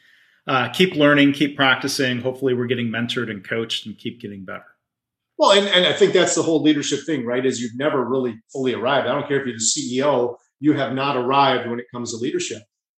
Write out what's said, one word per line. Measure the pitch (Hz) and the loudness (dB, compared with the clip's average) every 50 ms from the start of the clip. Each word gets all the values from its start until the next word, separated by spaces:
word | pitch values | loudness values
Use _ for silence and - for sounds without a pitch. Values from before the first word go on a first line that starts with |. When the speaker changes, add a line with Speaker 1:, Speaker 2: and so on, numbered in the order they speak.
| _ _ _ _ _ _ _ _ - | _ _ _ _ _ _ _ _ -4
Speaker 1:
uh, | - 139 127 120 117 | -2 0 0 0 0
keep | - - 185 180 - | 2 2 2 2 4
learning, | 147 147 147 147 143 143 143 | 4 4 6 6 6 4 4
keep | 139 - 151 139 - | 4 2 -2 -2 0
practicing. | - 139 131 127 - - 135 - - 135 127 123 120 | 2 2 2 2 2 -2 -4 -2 -2 -2 -2 -2 -2
Hopefully | - 127 120 - 139 131 123 | -4 -6 -4 -2 -2 -2 0
we're | 120 123 | 0 -2
getting | 120 127 117 120 117 | -2 -2 -2 -4 -4
mentored | 107 117 120 117 - 131 117 110 | -4 -4 -4 -4 -4 -4 -4 -6
and | 107 98 - | -8 -10 -8
coached | - 117 113 113 110 - - - | -6 -6 -4 -4 -4 -6 -8 -8
and | 110 104 - | -12 -14 -12
keep | - 120 117 120 | -10 -12 -12 -12
getting | - 104 101 98 92 | -14 -14 -14 -14 -14
better. | 90 98 - - _ _ _ _ _ _ _ _ _ _ _ _ _ _ - | -14 -14 -14 -16 _ _ _ _ _ _ _ _ _ _ _ _ _ _ 2
Speaker 2:
Well, | 302 226 | 4 6
and, | 196 202 202 196 | 6 6 4 4
and | 180 180 180 | 2 2 2
I | 147 | 2
think | 135 - 202 185 - | 2 4 4 4 6
that's | 185 170 165 - | 4 4 2 0
the | 170 | 0
whole | 143 160 165 147 | 0 2 2 4
leadership | 139 151 151 143 135 - 143 - - | 4 4 4 2 0 -2 -4 -4 -4
thing, | - 156 131 117 | -4 -4 -4 -4
right? | 117 123 131 127 | -4 -2 -2 0
Is | 131 117 113 | -2 -2 -2
you've | 123 113 113 | -6 -8 -6
never | 123 143 151 143 135 | -4 -2 -2 0 -2
really | 120 113 131 135 127 123 110 113 _ _ | -2 -2 -2 -2 -2 -4 -6 -8 _ _
fully | - 139 131 127 | -6 -4 -2 -2
arrived. | 113 101 110 127 143 131 110 | -2 -2 -2 0 0 0 0
I | 120 | 0
don't | 135 143 135 - | -2 -4 -2 -2
care | 143 135 | -2 -2
if | 139 | -2
you're | 123 117 | -4 -4
the | 113 | -2
C | 113 - - 151 135 123 123 127 | -2 -2 -2 -2 -4 -4 -2 0
E | |
O, | 139 147 135 123 123 120 120 - _ _ _ - | 0 2 2 2 0 -2 -4 -8 _ _ _ -2
you | 135 151 | 0 2
have | 139 135 135 117 135 | 2 2 0 -2 -4
not | 131 135 143 127 127 | -4 -2 -2 -2 -2
arrived | 120 123 135 139 139 131 131 120 - 117 | 0 2 2 4 4 4 2 0 -2 -4
when | 117 120 | -6 -8
it | 120 _ | -8 _
comes | - 120 120 113 | -10 -10 -10 -8
to | 117 | -8
leadership. | 110 123 147 165 - - - 113 104 - _ _ _ _ _ _ | -6 -6 -4 -4 -4 -6 -6 -10 -12 -16 _ _ _ _ _ _